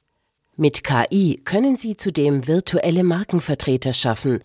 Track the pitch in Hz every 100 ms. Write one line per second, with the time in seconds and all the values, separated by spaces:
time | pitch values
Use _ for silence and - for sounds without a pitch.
0 | _ _ _ _ _ - 151 - - 123
1 | - 196 175 - - 196 269 254 226 202
2 | 196 156 143 139 127 170 - 175 170 175
3 | 180 170 208 175 - 143 - 131 131 120
4 | 123 107 139 120